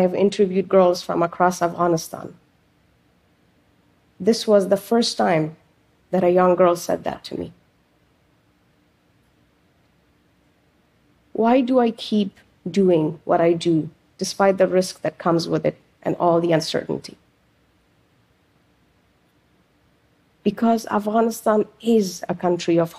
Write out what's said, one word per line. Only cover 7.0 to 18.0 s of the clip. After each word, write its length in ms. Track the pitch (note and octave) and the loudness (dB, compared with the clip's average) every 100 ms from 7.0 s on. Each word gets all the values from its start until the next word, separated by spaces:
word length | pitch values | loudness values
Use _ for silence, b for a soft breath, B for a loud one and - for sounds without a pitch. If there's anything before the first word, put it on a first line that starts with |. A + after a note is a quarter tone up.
| - | -6
that 180 | - - | -10 -12
to 120 | - | -10
me. 140 | E3 - _ _ _ _ _ _ _ _ _ _ _ _ _ _ _ _ _ _ _ _ _ _ _ _ _ _ _ _ _ _ _ _ _ _ _ _ _ | -10 -14 _ _ _ _ _ _ _ _ _ _ _ _ _ _ _ _ _ _ _ _ _ _ _ _ _ _ _ _ _ _ _ _ _ _ _ _ _
Why 300 | - A3+ C4 | -2 2 2
do 180 | B3 B3+ | 2 2
I 120 | A#3 | 0
keep 400 | A#3 - G#3+ G3 - _ _ F3+ G3+ | -2 -4 -2 -2 -6 _ _ -4 2
doing 260 | F#3 E3 D#3 - | 4 2 0 -4
what 160 | - E3+ | -2 2
I 140 | E3+ | 2
do, 360 | E3+ E3+ D#3+ D#3 - _ - | 2 0 0 -2 -12 _ -10
despite 400 | F#3 - G3 F#3+ | -8 0 2 2
the 160 | F#3 F#3 | 2 0
risk 220 | F#3 - | -2 -6
that 200 | D#3+ - F3 | -10 -6 -2
comes 220 | E3 E3+ | 0 0
with 180 | D#3 D#3 | -2 -2
it 120 | - _ _ | -6 _ _
and 120 | - - | -8 -2
all 240 | E3+ E3+ | 0 2
the 100 | E3+ | 2
uncertainty? 640 | D#3+ D#3+ - - C#3 - - _ _ _ _ _ _ _ _ | 0 0 -6 -6 -8 -10 -20 _ _ _ _ _ _ _ _